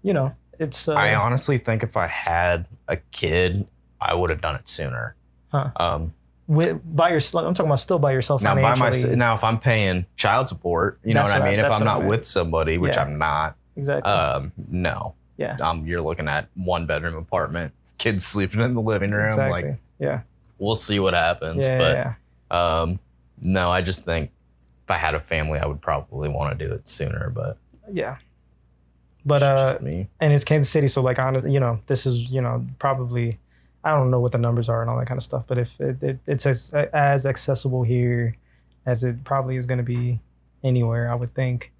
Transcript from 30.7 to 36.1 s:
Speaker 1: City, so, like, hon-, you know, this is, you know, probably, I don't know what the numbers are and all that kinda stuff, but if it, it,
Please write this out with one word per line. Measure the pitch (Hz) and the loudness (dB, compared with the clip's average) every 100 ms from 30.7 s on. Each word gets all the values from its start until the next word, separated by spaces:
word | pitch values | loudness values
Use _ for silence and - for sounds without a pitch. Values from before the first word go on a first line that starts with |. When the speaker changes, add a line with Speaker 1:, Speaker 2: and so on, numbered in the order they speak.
Speaker 1:
City, | 160 139 | 4 2
so, | - | 2
like, | 127 127 | 0 2
hon-, | 131 131 127 | 0 0 0
you | 139 | 2
know, | 123 117 - | 2 -2 -2
this | 135 135 | -2 0
is, | 120 120 | -2 -2
you | 131 | -2
know, | 123 120 123 131 | -2 -4 -6 -4
probably, | 139 135 123 120 117 110 _ _ _ _ | -2 -2 -2 -2 -2 -4 _ _ _ _
I | 156 | 0
don't | 151 127 | 2 4
know | 127 | 2
what | 123 | 2
the | 117 | 2
numbers | 120 120 117 | 0 0 0
are | 113 | -2
and | 117 | -2
all | 120 | -4
that | 123 | -4
kinda | 127 | -6
stuff, | - 131 - | -4 -6 -4
but | 123 | -4
if | 120 - | -4 -4
it, | 135 131 | -6 -4
it, | 139 | -6